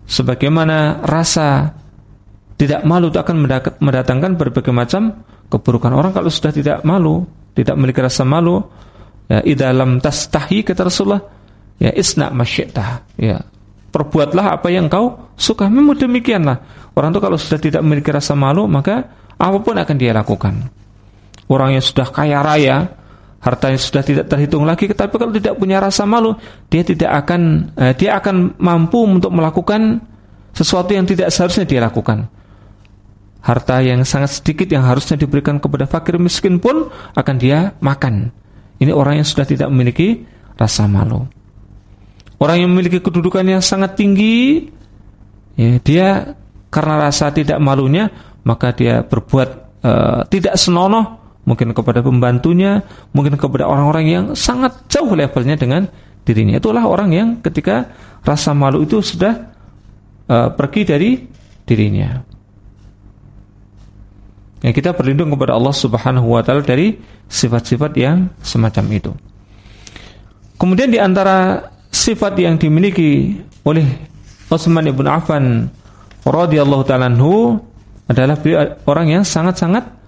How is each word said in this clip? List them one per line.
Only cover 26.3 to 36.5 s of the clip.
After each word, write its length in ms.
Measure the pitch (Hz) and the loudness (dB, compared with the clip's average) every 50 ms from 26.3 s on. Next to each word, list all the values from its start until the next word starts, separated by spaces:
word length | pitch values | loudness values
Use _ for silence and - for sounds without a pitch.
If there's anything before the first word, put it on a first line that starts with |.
| 220 - - - - - - _ | -2 -4 -10 -20 -20 -20 -8 _
dia 160 | - 160 175 | 0 0 0
tidak 400 | - 160 156 165 156 - 147 143 | 0 0 0 0 0 0 -2 -2
akan, 460 | - 175 175 170 165 156 156 156 - - - | 0 0 0 2 2 2 0 0 -4 -4 0
eh, 140 | 131 127 127 127 | 0 0 2 2
dia 220 | 185 202 214 196 | 0 0 0 -2
akan 400 | - 208 190 185 180 - - - | -2 0 0 2 0 0 -2 0
mampu 420 | - 180 170 170 160 165 - 240 233 208 | 0 0 2 2 0 2 2 2 2 4
untuk 240 | 190 185 180 190 | 2 2 2 0
melakukan 720 | 180 170 160 160 156 - 175 - 208 214 220 220 226 233 - - - - - - - - - - | 0 0 0 0 -2 -2 -2 0 0 0 0 0 0 -2 -6 -10 -20 -20 -20 -20 -20 -20 -20 -20
sesuatu 400 | - - 165 - - 185 180 180 | -4 -4 -2 0 0 -2 0 0
yang 160 | 208 196 180 180 | 0 0 2 0
tidak 240 | 196 175 185 170 | 0 0 0 -2
seharusnya 320 | 170 - 175 175 175 - 190 | 0 0 0 0 0 -2 0
dia 180 | 147 147 127 | 0 0 0
lakukan. 460 | 117 113 - 117 104 - 117 107 107 110 _ - - - - - - - - - - - - - - - - - - - - - | 0 0 -2 -2 -2 -2 -2 -2 -4 -8 _ -18 -20 -20 -20 -20 -20 -20 -20 -20 -20 -20 -20 -20 -20 -20 -20 -20 -20 -20 -20 -8
Harta 400 | - - 120 123 - - 127 127 | -2 -2 -2 -2 0 0 0 2
yang 240 | 131 127 123 123 131 | 2 2 2 0 0
sangat 320 | 131 - 143 139 139 - - | 0 0 -2 -2 -2 -4 -4
sedikit 320 | - - 156 156 196 185 | -4 -4 -2 -2 -2 0
yang 160 | 160 139 131 | 0 2 2
harusnya 320 | 127 123 131 - - 160 143 | 2 2 0 0 -2 -2 -2
diberikan 400 | 151 139 143 143 143 - 147 143 | -2 0 0 -2 0 0 -2 -2
kepada 320 | - 143 143 135 139 139 | -2 -2 -2 -2 -2 -2
fakir 320 | - 165 165 - 175 170 | -4 -4 -2 -2 0 0
miskin 400 | 175 175 - - - 196 | 0 0 -2 0 0 0